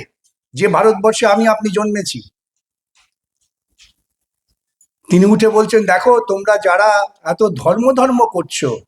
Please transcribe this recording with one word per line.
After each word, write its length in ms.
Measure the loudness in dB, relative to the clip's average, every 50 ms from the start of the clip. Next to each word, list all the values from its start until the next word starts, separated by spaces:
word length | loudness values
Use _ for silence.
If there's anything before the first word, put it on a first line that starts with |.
| -6 -10 _ _ _ _ _ _ _ _ -8
যে 140 | -4 -2 0
ভারতবর্ষে 580 | 2 2 2 2 0 0 0 -2 -2 0 0
আমি 220 | 0 2 2 2 0
আপনি 220 | 0 -2 -2 -4
জন্মেছি, 520 | -4 -4 -4 -4 -4 -6 -6 -8 -10 -12 -14 -18 _ _ _ _ _ _ _ _ _ _ _ _ _ _ _ _ _ _ _ _ _ _ _ _ _ _ _ _ _ _ _ _ _ _ _ _ _ _ _ _ _ _ _ _ _ _ _ _ _ _ _ _ _ _ _ 0
তিনি 160 | 2 4 4
উঠে 240 | 4 4 4 2 2
বলছেন, 360 | 2 2 0 2 2 0 2
"দেখো, 340 | 2 0 0 2 2 2 2 2 -2
তোমরা 300 | -4 -4 0 0 0 0
যারা 460 | 2 0 0 2 2 2 2 0 -2 -4 _ _ -8
এত 200 | -6 -4 -2 -2
ধর্ম 500 | -2 -2 -2 -2 -2 0 0 0 0 0
ধর্ম 340 | 2 0 0 2 0 0 0
করছো 480 | -2 -6 -8 -8 -8 -6 -6 -6 -6 -6 -12